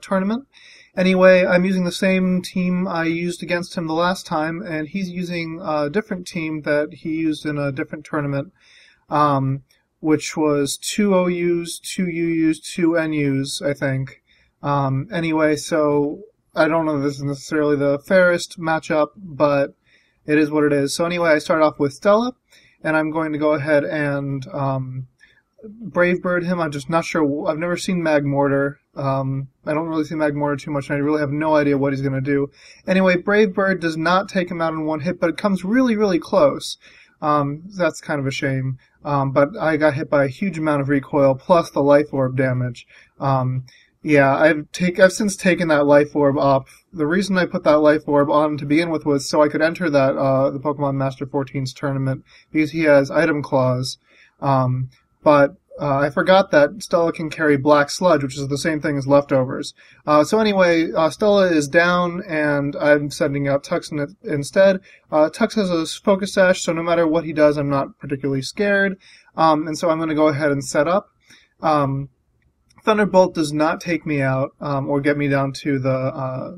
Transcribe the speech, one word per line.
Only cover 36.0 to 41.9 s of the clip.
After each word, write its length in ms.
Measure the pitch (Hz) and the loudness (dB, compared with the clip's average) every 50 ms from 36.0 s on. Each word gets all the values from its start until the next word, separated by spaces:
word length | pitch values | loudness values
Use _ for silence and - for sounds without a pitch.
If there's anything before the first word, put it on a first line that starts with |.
| 214 202 185 - | 2 2 2 0
close. 580 | - - - 190 151 139 143 151 - - - - _ - - - - _ _ _ 160 | -2 0 2 4 4 4 2 0 -6 -10 -14 -16 _ -20 -20 -20 -20 _ _ _ -2
Um, 400 | 151 147 147 143 143 143 156 170 196 208 | 0 2 2 0 -2 -4 -8 -12 -12 -6
that's 240 | 190 175 156 156 - | -2 -2 -2 -2 -4
kind 180 | - - 156 143 | -6 -6 -4 -4
of 80 | 135 | -4
a 60 | 135 131 | -4 -4
shame. 460 | - 151 139 135 131 131 135 131 - _ _ _ _ - | -4 -2 -2 -2 -2 -4 -4 -6 -8 _ _ _ _ -6
Um, 260 | 151 143 143 135 139 | -4 -2 0 0 0
but 260 | 131 143 143 143 - | 2 2 2 2 0
I 200 | - 160 160 160 | -2 -2 0 0
got 180 | 147 156 151 131 | 2 2 2 2
hit 160 | 147 160 - | 0 -2 0
by 140 | 151 143 139 | 2 2 2
a 40 | 139 | 0
huge 300 | 127 - 208 196 160 160 | -2 -4 -6 -4 -4 -2
amount 240 | 156 156 147 143 139 | -2 -2 0 0 0
of 60 | 135 | 0
recoil, 480 | 143 139 135 - - 147 139 135 131 | 0 0 -2 -2 0 2 4 2 2
plus 340 | 131 - - 180 170 165 - | 0 0 2 2 2 2 0
the 140 | - 160 139 | -2 0 4
Life 280 | 139 | 4